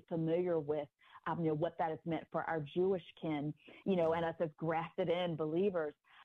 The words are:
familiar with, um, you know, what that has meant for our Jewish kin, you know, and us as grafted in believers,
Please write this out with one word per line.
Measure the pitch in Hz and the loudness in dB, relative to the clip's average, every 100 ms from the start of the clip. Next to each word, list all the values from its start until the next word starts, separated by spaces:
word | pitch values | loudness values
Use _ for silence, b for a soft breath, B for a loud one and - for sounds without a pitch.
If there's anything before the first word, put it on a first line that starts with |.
| - | -2
familiar | 170 160 170 180 165 | 0 2 2 2 0
with, | 143 151 151 _ B B - | 0 -2 -4 _ B B -6
um, | 165 | 0
you | 160 | 0
know, | 151 | 2
what | 165 - | 0 0
that | 170 | -2
has | 156 170 | -2 -4
meant | 156 - | -4 -4
for | 165 | -4
our | - 165 | -2 -2
Jewish | 143 180 185 190 - - | -2 0 2 2 -4 -8
kin, | 165 151 147 B B B | -4 -2 -4 B B B
you | - 185 | 0 2
know, | 160 | 4
and | 165 | 2
us | 165 160 | 0 0
as | 170 - | -4 -2
grafted | 165 160 165 - 180 | -2 0 -2 -2 0
in | 175 180 156 | 2 0 0
believers, | 156 165 202 180 151 - B B | 0 2 2 2 -2 -6 B B